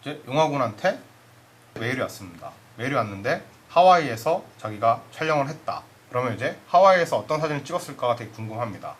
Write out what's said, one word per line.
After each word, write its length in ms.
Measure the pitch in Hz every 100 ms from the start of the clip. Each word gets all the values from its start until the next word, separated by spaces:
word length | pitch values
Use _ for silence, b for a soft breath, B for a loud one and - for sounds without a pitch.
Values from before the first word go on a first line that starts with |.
이제 200 | 135 147 -
용화군한테 720 | 135 156 143 120 104 180 254 - - _ _ _ _ _ -
메일이 240 | 113 127
왔습니다. 500 | 95 - 95 85 - - - -
메일이 180 | 123 139
왔는데 500 | 110 98 104 151 - - -
하와이에서 760 | - 185 180 143 110 160 180 - -
자기가 460 | 110 107 113 117 -
촬영을 380 | - 160 151 139
했다. 340 | - - - - - -
그러면 260 | 123 127 101
이제 220 | 135 175 -
하와이에서 500 | 175 190 185 165 123
어떤 240 | 107 156
사진을 240 | 156 147 143
찍었을까가 500 | 170 - 135 123 117
되게 160 | 110
궁금합니다. 640 | 110 110 110 120 95 - -